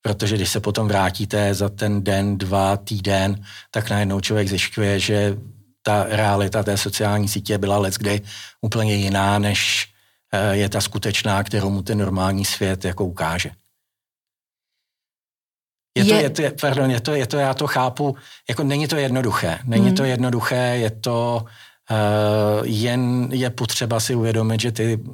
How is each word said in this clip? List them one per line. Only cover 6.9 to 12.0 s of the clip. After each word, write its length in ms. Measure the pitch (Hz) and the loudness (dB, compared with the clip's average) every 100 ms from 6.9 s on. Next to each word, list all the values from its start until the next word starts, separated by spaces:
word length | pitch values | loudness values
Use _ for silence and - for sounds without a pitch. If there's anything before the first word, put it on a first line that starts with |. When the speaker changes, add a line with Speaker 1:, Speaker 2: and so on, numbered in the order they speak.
| - 107 104 101 | -2 0 0 0
Speaker 1:
sítě 300 | 104 104 104 | -2 -2 -2
byla 200 | 98 101 | 2 2
leckdy 440 | 95 95 104 101 104 - - - | 0 0 -2 -2 -4 -16 -18 -8
úplně 340 | 107 113 107 104 | -4 0 0 2
jiná, 440 | 98 98 98 104 | 2 2 2 2
než, 500 | 104 98 - - - _ _ _ _ | 2 0 0 -2 -4 _ _ _ _
eh, 220 | 101 104 98 | -2 0 2
je 140 | 101 | 0
ta 120 | 104 | 0
skutečná, 600 | 95 107 107 95 110 98 | -4 -4 -4 -2 0 0
kterou 260 | 98 110 98 | 0 -2 0
mu 120 | 101 | -2
ten 160 | 92 | -2
normální 480 | 104 | -2